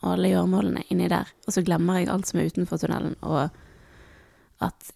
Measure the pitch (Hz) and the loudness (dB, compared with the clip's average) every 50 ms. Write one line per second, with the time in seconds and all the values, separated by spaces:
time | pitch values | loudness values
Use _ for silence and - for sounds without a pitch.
0 | - 180 180 180 185 185 185 180 175 180 185 190 196 196 - - - - 190 180 | -4 -2 0 2 2 4 4 4 4 4 2 2 2 0 -2 -4 -4 -2 0 0
1 | 175 175 170 175 185 - - _ - - - 190 175 180 175 160 170 175 185 185 | 2 2 0 0 -2 -4 -10 _ -8 -2 -2 0 2 2 2 2 2 2 2 2
2 | 175 - - 185 185 - - 170 156 165 - 185 180 - 160 160 - - - - | 0 0 0 -2 -2 -2 -2 0 -2 0 0 -2 -2 -2 -2 -2 -2 -2 -2 -2
3 | - - - - - - - 131 143 160 - - - - - - - - - - | -4 -6 -6 -8 -6 -2 -2 0 -2 -2 -4 -10 -18 -20 -20 -20 -20 -20 -20 -20
4 | - - - - - - _ _ _ _ _ _ - 175 - _ - - - | -20 -20 -20 -20 -20 -20 _ _ _ _ _ _ -4 -4 -4 _ -14 -20 -4